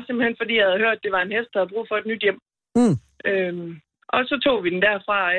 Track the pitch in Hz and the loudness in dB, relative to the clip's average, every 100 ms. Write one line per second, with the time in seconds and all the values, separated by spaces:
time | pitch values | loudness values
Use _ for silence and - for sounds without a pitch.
0 | 247 240 233 233 226 226 196 190 226 214 | -2 0 0 -2 -2 2 2 2 0 0
1 | 208 190 185 220 233 202 180 208 226 214 | -2 -2 -2 -4 -2 -2 -2 -4 -4 -4
2 | 214 226 202 190 _ _ _ 233 240 143 | -4 -2 -2 -2 _ _ _ 2 4 2
3 | - - - 196 180 175 170 160 _ _ | -4 -6 -2 0 0 -4 -8 -12 _ _
4 | - - 254 277 285 226 175 180 208 202 | -4 -2 -2 0 2 2 0 2 2 0
5 | - 202 180 | -2 0 0